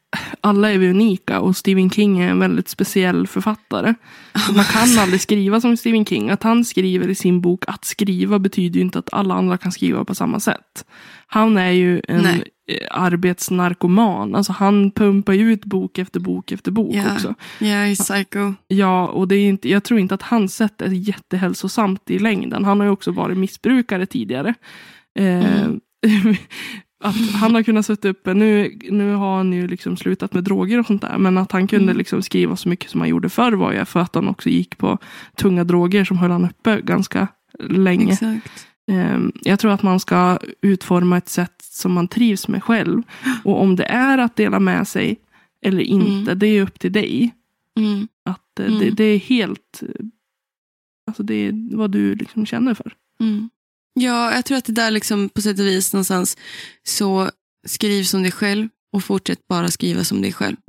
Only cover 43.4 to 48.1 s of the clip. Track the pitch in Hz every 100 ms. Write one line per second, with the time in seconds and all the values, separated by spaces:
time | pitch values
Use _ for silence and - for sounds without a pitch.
43.4 | 196 196 196 185 - 233 262 269 240 -
44.4 | 208 196 190 180 196 202 - 220 _ _
45.4 | _ _ 202 190 - 196 185 196 208 185
46.4 | 214 214 196 - 185 202 - - 240 -
47.4 | _ _ _ - 214 202 208